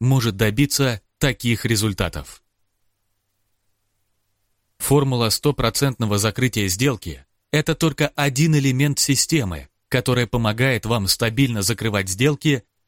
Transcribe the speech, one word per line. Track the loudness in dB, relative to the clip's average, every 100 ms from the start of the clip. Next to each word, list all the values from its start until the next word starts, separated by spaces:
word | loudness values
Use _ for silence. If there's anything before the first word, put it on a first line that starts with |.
может | 2 2 2 2
добиться | 0 2 0 2 0 -2 -12 _
таких | -2 -2 -2 -2
результатов. | 0 0 0 -2 -4 -4 -12 -20 _ _ _ _ _ _ _ _ _ _ _ _ _ _ _ _ _ _ _ _ _ _ _ _
Формула | 0 2 2 0 0
стопроцентного | 0 -2 0 -2 0 -2 -2 0 0
закрытия | 0 0 -2 0 -2
сделки — | 0 -2 -2 -8 -12 _ _ _
это | -2 -2
только | 0 0 0 -2
один | 0 -2 2 2 4
элемент | 2 2 0 0
системы, | 0 0 0 0 -2 -6 -12 _ _
которая | -2 0 0 0
помогает | 0 -2 0 0 0 0
вам | -2 0
стабильно | -2 -2 2 0 0
закрывать | -2 -2 -2 -2 -2
сделки – | 0 0 2 0 -2 -4 _